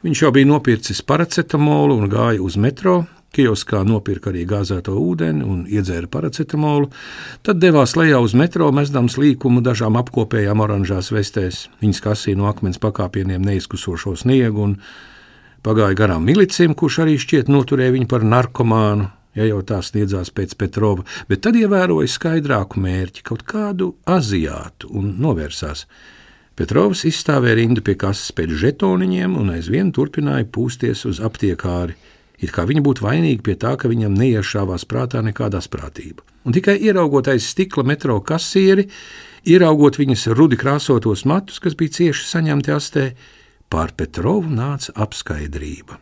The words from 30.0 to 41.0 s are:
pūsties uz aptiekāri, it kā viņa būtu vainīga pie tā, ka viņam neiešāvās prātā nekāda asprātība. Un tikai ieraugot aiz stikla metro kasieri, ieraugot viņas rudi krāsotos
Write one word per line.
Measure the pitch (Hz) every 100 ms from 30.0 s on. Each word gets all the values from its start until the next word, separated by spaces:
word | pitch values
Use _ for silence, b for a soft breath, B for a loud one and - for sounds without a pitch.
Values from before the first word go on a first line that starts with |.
| 147 - 147 139 107
pūsties | - 123 120 117 117 117
uz | 90
aptiekāri, | 110 - 101 85 95 87 85 80 b b b b
it | -
kā | - 87
viņa | 151 143
būtu | 131
vainīga | 101 147 165 120
pie | - 92
tā, | 113
ka | 135 123
viņam | 117 107
neiešāvās | 98 131 110 98 104 98 90 -
prātā | 120 127 113 110
nekāda | 104 110 98
asprātība. | - - 76 - 80 - _ _ -
Un |
tikai | 131 190 202
ieraugot | 214 190 160 143 131
aiz | 127 -
stikla | - 190 -
metro | 131 147 139 110
kasieri, | - 160 - 190 190 190 196 B B B B B -
ieraugot | 175 170 156 147 135
viņas | 139 120 - 113
rudi | 160 127
krāsotos | 131 147 - 123